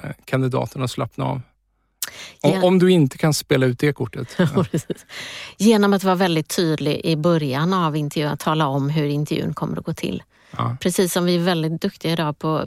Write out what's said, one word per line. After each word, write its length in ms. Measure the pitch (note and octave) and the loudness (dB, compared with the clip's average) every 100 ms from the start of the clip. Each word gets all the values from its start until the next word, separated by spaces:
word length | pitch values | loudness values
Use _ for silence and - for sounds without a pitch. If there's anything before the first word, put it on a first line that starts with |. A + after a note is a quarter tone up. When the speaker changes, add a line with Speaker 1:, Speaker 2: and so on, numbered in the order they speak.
| - - | -8 -14
Speaker 1:
kandidaten 580 | - C3 C3 B2+ B2 C#3+ | -4 -2 0 -2 -4 -4
att 80 | B2+ | -6
slappna 340 | - B2 - | -4 -6 -6
av? 160 | C3 C3+ A#2+ _ _ _ _ _ - - - - | -6 -6 -10 _ _ _ _ _ -16 -14 -20 0
Om, 100 | - | 2
Speaker 2:
Gen- 140 | F#3+ | 4
Speaker 1:
om 140 | F3+ F#3 | 6 6
du 120 | F3+ | 6
inte 280 | F#3 C3+ - | 6 4 2
kan 160 | D#3+ | 0
spela 320 | C#3+ - C#3 C3 | 0 0 2 2
ut 120 | A#2+ | 2
det 140 | D3 | -2
kortet. 360 | C#3 B2 C3+ B2 | -2 -6 -8 -8
Speaker 2:
<laughs> 40 | - | -2
Ja, 260 | E3+ - D#3+ | 0 2 0
precis. 360 | F3 - - - - - - - - | -4 -6 -10 -12 -16 -14 -14 -16 0
Genom 340 | G#3 G#3+ G3+ | 4 6 4
att 120 | G3 | 2
vara 100 | F#3+ | 2
väldigt 420 | F3+ F#3+ D#3+ D3+ - | 2 2 0 -2 -2
tydlig 440 | E3+ D3+ C#3+ D3 | 0 0 -2 -2
i 120 | - D#3 | -2 0
början 560 | D#3+ E3 D3 C3 E3 | 2 2 0 0 0
av 240 | F#3+ E3 D3+ | 0 0 0
intervjun, 360 | D3 E3 D3 | -2 -2 -4
att 80 | D3 | -2
tala 260 | - D#3 D3+ | -2 0 2
om 240 | C#3 C#3 | 0 0
hur 160 | D#3 C#3+ | 0 0
intervjun 480 | D3 D3+ - E3 | -2 -2 -2 -4
kommer 240 | D#3 - - | -4 -6 -6
att 60 | |
gå 100 | - | -6
till. 280 | D#3+ - F#3 - _ _ - | -6 -6 -6 -10 _ _ -6
Speaker 1:
Ja. 200 | A#2+ B2 | -4 -2
Speaker 2:
Precis 320 | F#3 F3+ F3+ | -2 0 0
som 120 | F3+ | 0
vi 100 | F3 | 0
är 40 | F3 | 2
väldigt 400 | F3 E3+ D#3 E3 | 2 0 -2 -2
duktiga 300 | G3+ - D#3+ | -6 -4 -4
idag 260 | E3 D#3 D3 | -2 -2 -4
på, 260 | E3 D#3 | -2 -2